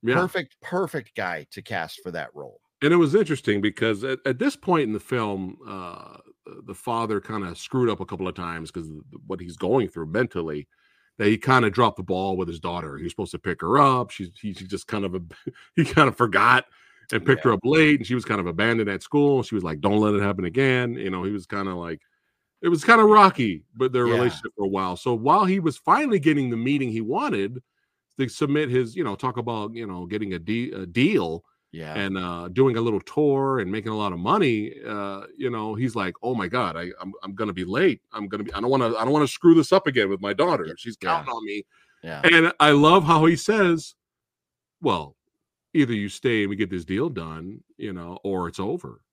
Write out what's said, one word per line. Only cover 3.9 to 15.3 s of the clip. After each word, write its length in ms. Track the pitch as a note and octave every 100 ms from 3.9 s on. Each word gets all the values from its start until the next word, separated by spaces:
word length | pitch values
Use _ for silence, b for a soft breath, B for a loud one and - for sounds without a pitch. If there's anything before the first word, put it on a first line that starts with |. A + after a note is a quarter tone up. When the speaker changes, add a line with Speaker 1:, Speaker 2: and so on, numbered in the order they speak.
| G#2
Speaker 1:
at, 160 | C3 C3 -
at 140 | B2+
this 160 | C4+ -
point 280 | - E3+
in 100 | B2+
the 60 | G#2+
film, 580 | - B2+ A2 G2 F#2 - A2
uh, 500 | G2+ F2+ F2 - - - _ - - -
the 80 | G2
father 460 | - A#2 A2+ G#2
kinda 340 | - G#2+ F#2+ E2+
screwed 340 | - C3 A#2+
up 100 | G2+
a 40 | F#2+
couple 220 | F#2 F#2
of 80 | F2
times 360 | F2 E2+ D#2+
'cause 180 | - D#2+
of 80 | D2+ - - -
what 140 | F#2
he's 160 | F2 D#2+
going 320 | F2+ C3+ G#2
through 200 | - D#2+
mentally, 600 | F2+ B2 F#2 E2 D2+ D2 _ _ _ _ _
that 100 | G#2
he 100 | A2
kinda 320 | B2 C3 A2+
dropped 260 | G2 A#2+ -
the 60 |
ball 320 | F2+ F#2 F#2+ F#2
with 120 | F2
his 100 | E2+
daughter. 380 | F2 F2 D#2+ C#2+
He 60 |
was 80 | E2+
supposed 180 | - F#2+
to 80 | D#2
pick 220 | - E2+
her 180 | E2 B2+
up. 300 | C#3 B2+ B2
She's, 200 | - F#2 _
he, 120 | G#2+
she 120 | F#2 F#2
just 200 | F#2+ -
kind 180 | A2 G2
of 100 | F#2
ab-, 180 | E2+